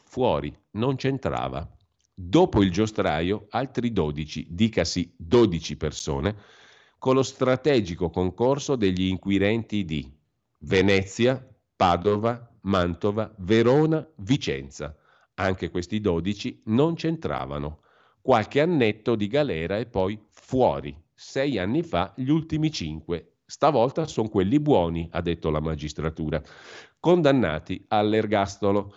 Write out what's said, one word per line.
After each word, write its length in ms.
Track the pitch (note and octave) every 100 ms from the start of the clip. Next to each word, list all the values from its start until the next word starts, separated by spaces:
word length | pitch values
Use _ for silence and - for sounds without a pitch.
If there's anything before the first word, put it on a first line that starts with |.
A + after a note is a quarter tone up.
fuori, 520 | _ B2+ A#2+ D2+ C#2+ - _
non 220 | G2+ B2 C3
c'entrava. 720 | C3+ C3+ - A#1+ C2 C2 - - _ _ _
Dopo 480 | - F2 D3+ F3+ A2
il 100 | F#2+
giostraio, 760 | F2 G#2+ G#2 F#2 D#2 F2 G#2 G#2
altri 420 | A2+ C3 C3 A#2+
dodici, 540 | G2+ D2+ D2 D2+ D#2 -
dicasi 640 | E2+ A2+ F#2 E2 F2+ E2+ -
dodici 580 | E2 A#2+ A2 E2 - D2
persone, 600 | D2+ - - C#2 F2+ G#2+ - - - _ _ _
con 160 | C3 C3
lo 80 |
strategico 880 | C3 - B2+ B2+ D#3 C3 F2 E2+ E2+
concorso 640 | F#2 F2+ - A#2+ C#3 C#3+ C3
degli 320 | G2 F#2 F#2
inquirenti 800 | F#2 G2 G2 G2 A2+ G#2 G#2 F2
di 280 | D2+ C2 - _ _ _ _
Venezia, 880 | D2 F#2+ G2 G2 G2 - A#2+ B2+ - _ _ -
Padova, 760 | F2+ F2 G2+ G#2 A2+ A#2+ A#2+ _
Mantova, 720 | F#2+ G2 F2 E2+ G#2 G#2 G#2+ -
Verona, 640 | F2+ A2 A2+ C#3 D#3 D#3+ - -
Vicenza. 840 | G#2 C#3 - C#2 C#2 - D2+ D2+ _ _ _ -
Anche 340 | F#2+ F#2 E2+
questi 320 | F#2 F2 G#2+
dodici 600 | G#2 E2+ F2 G2+ B2 - -
non 300 | A2+ D#3+ E3
c'entravano. 880 | D#3+ D#3+ - C#2 C2+ C#2+ D2 D#2 _ _ _ _
Qualche 420 | - A#2+ G#2 C#3
annetto 520 | E3 D#3+ A2 G#2 -
di 140 | A2+ G2+
galera 500 | C#3 C#3+ D#2+ E2 G2+
e 80 | A#2+
poi 340 | G2 F#2+ G#2+ _
fuori. 680 | _ - C3 A2 C#2+ C#2+ D2 _
Sei 460 | _ - C3+ C#3+ G#2+
anni 240 | F#2 D3
fa 280 | E3 - - -
gli 140 | C3
ultimi 400 | D#3+ D#3 D#3 D#3
cinque. 640 | - D#2+ D#2 - E2+ - _ -
Stavolta 640 | - C#3+ C3+ B2 E3+ D#3
son 220 | - A2
quelli 300 | G2+ F#2+ D3
buoni", 480 | D3 A2 E2+ E2 E2
ha 100 | E2+
detto 300 | E2+ E2 E2
la 100 | D2+
magistratura. 800 | D#2 D#2 D2+ - D2+ D#2+ D2+ D2+ - - - - - _
"Condannati 880 | D#3 F3+ C#3+ C3+ F2+ D#2+ - F#2+ -
all'ergastolo. 1080 | G#2+ G#2+ A2 G#2 G#2 G2 - G2+ G2+ G2